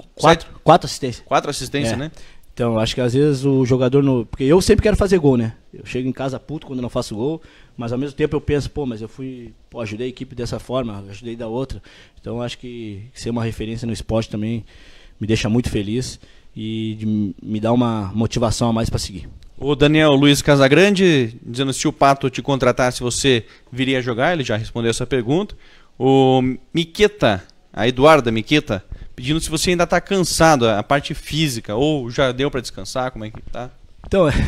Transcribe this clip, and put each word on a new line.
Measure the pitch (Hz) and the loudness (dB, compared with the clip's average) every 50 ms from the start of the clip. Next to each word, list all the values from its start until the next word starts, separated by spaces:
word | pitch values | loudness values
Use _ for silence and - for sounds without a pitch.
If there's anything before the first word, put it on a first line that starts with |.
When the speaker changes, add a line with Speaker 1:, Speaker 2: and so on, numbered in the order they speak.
| - - _ | -12 -20 _
Speaker 1:
quatro, | - - 156 - - - - | 0 4 4 4 4 0 -14
Speaker 2:
Sete. | - - - | -16 -4 4
Speaker 1:
quatro | 151 160 175 - | 4 4 4 4
assistências. | 143 - - - 127 113 - - | -2 -10 -8 -8 -8 -8 -8 -8
Speaker 2:
Quatro | - 131 156 - 143 | -2 -2 -2 0 -2
assistências, | 139 - 131 117 131 143 143 - 113 | -8 -8 -8 -6 -4 -2 -2 -2 -2
Speaker 1:
É. | 123 | -4
Speaker 2:
né? | 143 156 - - - - - - - - - | -6 -8 -10 -14 -20 -20 -20 -20 -20 -18 -6
Speaker 1:
Então, | - 123 120 113 110 | -2 -2 0 2 0
acho | 110 - - | 0 0 -2
que | 131 | -2
às | 123 120 117 | -2 0 2
vezes | 139 147 151 143 127 135 | 4 4 4 2 2 2
o | 143 135 131 131 | 2 2 2 4
jogador | 117 131 127 131 127 131 139 139 | 2 2 2 2 2 4 4 4
no-, | 139 131 120 110 - | 4 2 0 -2 -4
porque | - - 139 | -6 -2 2
eu | 135 160 190 | 4 4 4
sempre | 180 - 214 - - | 6 6 4 4 4
quero | 214 196 | 2 2
fazer | - 214 190 196 180 | 2 2 2 2 4
gol, | 147 143 131 120 | 4 4 4 4
né? | 113 113 117 - _ - - | 0 -2 -6 -10 _ -20 -20
Eu | - - | -20 -16
chego | - - 123 127 131 | -8 -8 -6 -4 -4
em | |
casa | 123 - 131 139 131 117 | -6 -4 -6 -6 -6 -8
puto | - - 143 160 - - | -12 -12 -14 -12 -12 -10
quando | 135 127 123 | -10 -8 -8
não | 113 | -6
faço | - 127 120 - 113 | -4 -6 -6 -6 -6
gol, | 104 120 147 165 160 - - _ - - _ _ | -4 -4 -4 -4 -6 -10 -18 _ -20 -20 _ _
mas | - 120 117 | -10 -8 -6
ao | 123 123 | -4 -4
mesmo | 139 143 139 | -6 -6 -4
tempo | - 151 151 160 | -4 -4 -2 -2
eu | 143 | -4
penso, | - - 143 143 135 - | -2 0 -2 -2 -2 -4
"Pô, | - 151 147 | -6 -6 -6
mas | 127 117 107 | -6 -6 -8
eu | 113 110 | -12 -14
fui, | - - 131 131 127 123 120 113 113 _ _ _ | -12 -12 -12 -12 -12 -14 -16 -20 -20 _ _ _
pô, | - 123 | -12 -10
ajudei | 117 104 107 104 123 | -10 -8 -8 -8 -8
a | 127 | -8
equipe | 123 - 131 - 123 | -8 -10 -14 -14 -10
dessa | 120 120 113 127 110 | -10 -8 -8 -8 -10
forma, | - - 120 131 127 117 104 98 98 98 | -8 -4 -4 -4 -4 -4 -8 -10 -14 -14
ajudei | 101 101 120 117 117 | -16 -14 -14 -14 -12
da | 117 120 110 | -10 -10 -8
outra." | 113 127 135 131 - 98 - - - - - _ _ - | -6 -6 -6 -6 -10 -14 -16 -20 -20 -20 -20 _ _ -18
Então, | - - 110 117 120 | -12 -10 -8 -8 -8
acho | 120 - - | -8 -10 -12
que | - 123 120 120 113 107 101 98 104 127 - | -16 -16 -14 -12 -12 -12 -12 -14 -16 -18 -16
ser | - - 117 | -10 -8 -6
uma | 117 120 113 | -4 -4 -4
referência | 113 110 - 117 110 117 113 - 113 | -4 -6 -6 -8 -8 -8 -8 -6 -6
no | 110 | -6
esporte | - - - 113 113 110 - | -8 -6 -2 -2 -2 -2 -2
também | - 107 107 110 117 113 - - - - - - - - - - - - | -6 -6 -4 -4 -4 -6 -8 -12 -20 -20 -20 -20 -20 -20 -20 -20 -12 -10
me | 110 | -2
deixa | 101 110 107 - 104 | 0 0 0 0 0
muito | 110 123 120 - | 0 0 0 0
feliz | - 110 98 98 107 127 123 - - - - - - - _ - - | -4 -4 -4 -2 -4 -6 -6 -6 -12 -16 -20 -20 -20 -20 _ -20 -16
e | 113 110 110 110 110 110 110 107 107 | -12 -10 -8 -6 -6 -6 -6 -6 -6
de-, | 110 107 107 104 104 98 85 - | -4 -2 -2 0 -2 -4 -6 -10
me | - - 107 107 | -8 -6 -6 -2
dá | 107 110 120 | 0 2 2
uma | 123 123 117 113 110 101 92 90 | 2 2 0 0 -4 -6 -6 -2
motivação | 110 113 107 - 123 120 110 98 - 127 117 | -2 -2 -2 0 0 0 0 0 0 0 0
a | 113 | 0
mais | 113 113 - | 0 -2 -2
pra | - 123 | -4 -6
seguir. | - - 101 87 - - - - - - - - | -6 -6 -12 -14 -14 -16 -18 -20 -20 -20 -16 -8
Speaker 2:
O | 123 139 147 | -2 -2 2
Daniel | 123 147 147 151 156 156 151 143 | 4 4 4 6 6 6 6 6
Luiz | 135 143 147 143 139 | 6 6 6 4 4
Casagrande | - 151 143 139 139 131 143 165 190 208 202 180 190 180 156 139 120 110 117 - - | 4 4 6 6 6 6 6 6 6 6 4 4 4 4 4 4 2 0 -4 -12 -14
dizendo | 120 117 127 139 135 127 | -10 -6 -4 -4 -4 -4
se | - - 147 | -2 -2 -2
o | 135 | 0
Pato | - 143 139 139 - - 131 | 4 4 4 4 4 0 -4
te | - - | -4 -4
contratasse, | 123 - 139 127 131 123 117 - 131 123 120 - | -4 -2 -2 2 2 2 2 2 0 -2 -2 -4
você | 123 120 117 - - 139 127 113 - - - - _ - | -6 -4 -4 0 2 2 2 2 0 -6 -20 -20 _ -14
viria | 123 123 135 131 135 127 | -6 -4 -2 0 0 -2
jogar? | 117 127 117 107 135 170 180 | -2 -4 -2 0 0 0 0
Ele | 160 127 | -2 -2
já | - 110 107 | -2 -4 -4
respondeu | 110 - - 120 117 117 | -4 -6 -6 -2 -2 -2
essa | 113 - 127 - | -2 -2 -2 -2
pergunta. | 139 127 110 113 147 180 208 - - - - - - - - _ _ - | -2 -2 0 0 0 -2 -2 -4 -10 -18 -20 -20 -20 -20 -20 _ _ -2
O | 123 135 135 135 135 131 131 131 127 131 127 120 - _ - | 2 4 6 6 6 6 4 4 2 0 -2 -6 -10 _ -4
Miqueta, | 165 170 165 - - 208 202 208 - 143 117 101 92 - - _ _ _ _ | -4 -4 -4 0 2 2 2 2 2 2 2 2 0 -4 -12 _ _ _ _
a | - - 107 123 | -6 -2 -2 0
Eduarda | 127 123 135 156 160 143 123 123 | 2 4 6 6 8 6 4 2
Miqueta, | 110 113 104 - 151 151 - - 110 90 - - - - - - - | -2 -2 -2 0 0 0 0 0 -6 -6 -6 -10 -16 -16 -16 -16 -14
pedindo | - 123 131 151 160 | -10 -4 -2 -2 -2
se | - - | -2 -4
você | 156 156 - 190 | -4 -2 0 0
ainda | 180 170 170 | 2 0 0
tá | - 190 175 | 0 0 -2
cansado, | - - 196 190 175 - - - 165 165 156 131 117 113 | -2 -2 -2 0 0 0 2 4 4 4 6 4 4 2
a | 107 101 | 2 0
parte | 107 - 139 147 143 - 156 | 0 0 -2 -2 -2 -4 -10
física, | - - - 147 151 160 143 120 113 - - 104 | -10 -10 -6 -4 -2 -2 -2 -2 -6 -8 -6 -4
ou | 113 143 156 156 143 120 117 | -2 0 0 0 -2 -4 -6
já | 117 - 139 127 | -2 0 0 0
deu | 123 123 135 143 | 0 -2 -4 -4
pra | 135 127 | -4 -6
descansar, | 113 - - - 95 - - 131 127 127 | -8 -8 -12 -14 -14 -8 -6 -6 -6 -6
como | - 110 107 | -8 -10 -14
é | 107 | -12
que | 110 - - - | -14 -14 -14 -12
tá? | - 117 123 123 - - - - - - - | -10 -10 -10 -12 -16 -20 -20 -20 -20 -18 -8
Speaker 1:
Então, | - - 196 175 147 - - - | -2 2 2 4 4 4 2 0